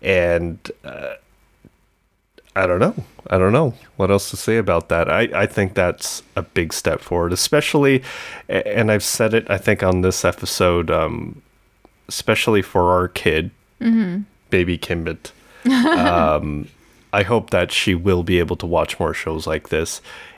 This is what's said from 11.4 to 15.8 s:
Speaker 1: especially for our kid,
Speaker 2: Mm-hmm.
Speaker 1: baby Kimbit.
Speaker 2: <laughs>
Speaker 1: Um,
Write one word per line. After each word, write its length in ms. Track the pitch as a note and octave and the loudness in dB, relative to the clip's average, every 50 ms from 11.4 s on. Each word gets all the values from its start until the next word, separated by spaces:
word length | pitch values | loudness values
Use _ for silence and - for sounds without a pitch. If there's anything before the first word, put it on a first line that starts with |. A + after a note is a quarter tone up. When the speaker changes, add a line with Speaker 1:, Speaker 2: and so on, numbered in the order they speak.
| - _ _ _ _ _ _ _ _ _ _ _ _ - | -20 _ _ _ _ _ _ _ _ _ _ _ _ -12
Speaker 1:
especially 520 | - - - - A2 - - - A2 G2+ | -12 -4 -2 0 0 2 2 2 2 2
for 300 | F#2 - - F#2+ F2 F2 | 2 0 2 2 4 4
our 160 | F2+ F2+ F2+ F2+ | 4 2 2 0
kid, 440 | - - - F2 D#2 D#2 E2 G2 - _ _ _ _ - | -4 -2 0 0 0 0 0 -4 -8 _ _ _ _ -4
Speaker 2:
Mm-hmm. 440 | - A3+ A3+ A3+ G#3+ F3+ F3 G3 G3+ - _ _ _ _ | -2 0 2 2 0 0 -4 -6 -8 -10 _ _ _ _
Speaker 1:
baby 280 | - F#3 F3+ F3 F3+ E3 | 0 0 0 0 -2 -4
Kimbit. 540 | - - F2 E2+ E2 E2+ E2 - - - - _ _ - - - - | -4 -4 -4 -4 -4 -6 -8 -10 -12 -20 -20 _ _ -20 -16 -6 -2
Speaker 2:
<laughs> 20 | |
Speaker 1:
Um, 1000 | A#3+ C4+ B3+ | 0 2 2